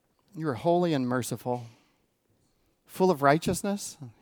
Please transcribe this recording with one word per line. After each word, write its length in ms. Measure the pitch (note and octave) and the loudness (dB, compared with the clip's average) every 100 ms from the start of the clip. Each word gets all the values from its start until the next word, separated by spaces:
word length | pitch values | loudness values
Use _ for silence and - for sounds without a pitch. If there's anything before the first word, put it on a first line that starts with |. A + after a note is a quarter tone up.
| _ _ _ - | _ _ _ -8
you 120 | D#3+ | -6
are 60 | A2+ | -2
holy 380 | E3+ F3 F3+ | 2 2 2
and 140 | D3 B2+ | 0 0
merciful, 560 | B2+ A#2 A#2+ B2+ B2 A#2 A2+ _ _ _ _ _ _ _ _ _ _ _ | -2 -2 -6 -4 -6 -8 -20 _ _ _ _ _ _ _ _ _ _ _
full 240 | - F#3+ | 2 2
of 120 | D3+ | 4
righteousness 760 | C#3 D3+ G#3+ - G#3 G2+ - - B2+ - | 4 4 2 -4 -4 -6 -8 -14 -18 -18